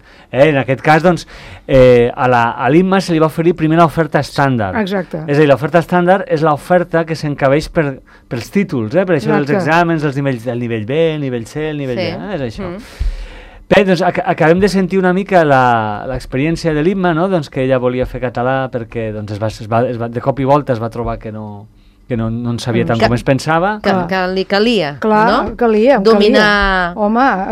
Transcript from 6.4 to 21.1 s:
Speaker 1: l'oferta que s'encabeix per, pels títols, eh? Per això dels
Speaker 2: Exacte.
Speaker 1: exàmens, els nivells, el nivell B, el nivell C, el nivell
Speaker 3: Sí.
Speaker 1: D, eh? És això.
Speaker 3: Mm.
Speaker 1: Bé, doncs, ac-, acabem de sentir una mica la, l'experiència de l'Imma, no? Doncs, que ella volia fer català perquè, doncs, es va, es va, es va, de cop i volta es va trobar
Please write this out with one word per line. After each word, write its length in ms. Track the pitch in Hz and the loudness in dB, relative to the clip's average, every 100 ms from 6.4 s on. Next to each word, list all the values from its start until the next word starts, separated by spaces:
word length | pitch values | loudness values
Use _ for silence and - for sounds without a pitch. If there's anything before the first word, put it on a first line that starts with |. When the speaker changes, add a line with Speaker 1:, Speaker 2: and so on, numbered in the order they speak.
Speaker 1:
l'oferta 600 | 160 143 - 180 170 165 | 0 0 2 0 2 -2
que 120 | 165 160 | -2 -4
s'encabeix 520 | 151 143 139 143 - | -6 -2 2 2 0
per, 320 | 175 147 135 - - _ | -2 -2 -6 -16 -20 _
pels 220 | 123 - | -10 -4
títols, 440 | 202 196 139 107 | -2 -2 -2 0
eh? 100 | 151 190 | 0 0
Per 60 | 160 | 0
això 160 | 123 | 0
dels 140 | 151 139 | 0 0
Speaker 2:
Exacte. 200 | 196 143 | -2 2
Speaker 1:
exàmens, 340 | 165 170 165 | 2 2 0
els 100 | 147 135 | -2 -2
nivells, 300 | 139 123 120 | -4 -4 -4
el 120 | 123 | -6
nivell 240 | 120 113 104 | -4 -4 -2
B, 280 | 143 165 | 0 0
el 60 | 151 | -2
nivell 260 | 139 123 113 | -6 -6 -8
C, 240 | 151 156 | -8 -6
el 80 | 151 | -6
nivell 200 | 135 120 | -6 -6
Speaker 3:
Sí. 60 | |
Speaker 1:
D, 60 | 107 | -6
eh? 220 | - 196 185 | -8 -8 -8
És 40 | |
això. 260 | 127 107 185 | -8 -8 -12
Speaker 3:
Mm. 80 | 180 - - - - - - - - - | -12 -16 -6 -6 -6 -12 -18 -20 -20 2
Speaker 1:
Bé, 140 | 180 | 2
doncs, 180 | 196 175 | 4 2
ac-, 200 | 180 - - | 0 -2 -2
acabem 320 | 175 156 180 | 0 2 4
de 80 | 196 | 2
sentir 300 | 185 185 190 | 0 0 0
una 140 | 185 | 0
mica 300 | 180 202 185 | 0 0 2
la, 600 | 156 135 123 117 107 104 113 | 4 4 4 2 0 -6 -8
l'experiència 640 | 127 - 131 151 160 165 | -10 -6 -4 -2 -2 -2
de 80 | 151 | 0
l'Imma, 300 | 156 196 180 | 0 0 0
no? 140 | 160 190 | 0 0
Doncs, 200 | 185 139 | -2 -2
que 120 | - | -4
ella 160 | 131 127 | 0 2
volia 280 | 123 127 127 | 0 -2 -4
fer 140 | 127 | -4
català 440 | 123 117 123 131 131 | -6 -4 -2 -2 -4
perquè, 420 | 123 117 120 110 | -8 -8 -8 -6
doncs, 160 | 107 104 | -8 -8
es 80 | 107 | -6
va, 40 | 110 | -6
es 220 | - 107 | -6 -4
va, 120 | 113 123 | -2 -2
es 100 | 120 | -4
va, 80 | 117 | -6
de 120 | 120 | -4
cop 180 | - 131 | -4 -2
i 40 | |
volta 280 | 131 143 131 | 0 0 0
es 80 | 117 | -4
va 60 | 113 | -4
trobar 280 | 117 117 | -6 -6